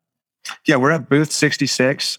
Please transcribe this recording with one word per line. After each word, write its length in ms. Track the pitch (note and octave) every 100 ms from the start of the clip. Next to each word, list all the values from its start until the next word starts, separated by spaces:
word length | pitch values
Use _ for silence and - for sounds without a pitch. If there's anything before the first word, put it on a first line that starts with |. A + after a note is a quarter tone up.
| _ _ _ _ - - -
Yeah, 120 | C#3+
we're 120 | C3+
at 180 | D#3+ B2
booth 240 | C#3+ D3+
sixty-six. 840 | - D3+ - C3+ - B2+ D3 -